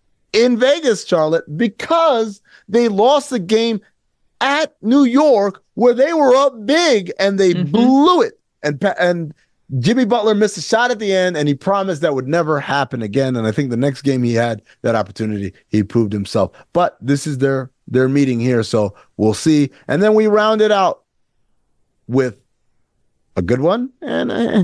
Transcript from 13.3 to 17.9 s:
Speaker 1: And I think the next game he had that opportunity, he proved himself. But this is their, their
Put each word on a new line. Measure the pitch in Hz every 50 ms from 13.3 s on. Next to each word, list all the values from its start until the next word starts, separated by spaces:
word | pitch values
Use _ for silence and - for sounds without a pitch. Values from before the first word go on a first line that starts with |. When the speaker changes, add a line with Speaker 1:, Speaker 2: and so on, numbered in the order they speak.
| 127
Speaker 1:
And | 120 110
I | 110
think | 107 - 143 131
the | 120
next | 113 131 143 131 - -
game | 139 135 127 123
he | 120 117
had | 113 117 120 113 104 - _ _ _
that | - 117 113
opportunity, | 110 104 101 98 - 113 107 107 101 98 92 - _ _ _
he | - 107 101
proved | 101 - 117 113 104 104
himself. | 104 98 - - 113 98 92 - - - _
But | _ 170 175 - - _
this | - 120 143 139 - 156
is | 143 127
their, | 135 135 135 135 131 127 _ _ _
their | -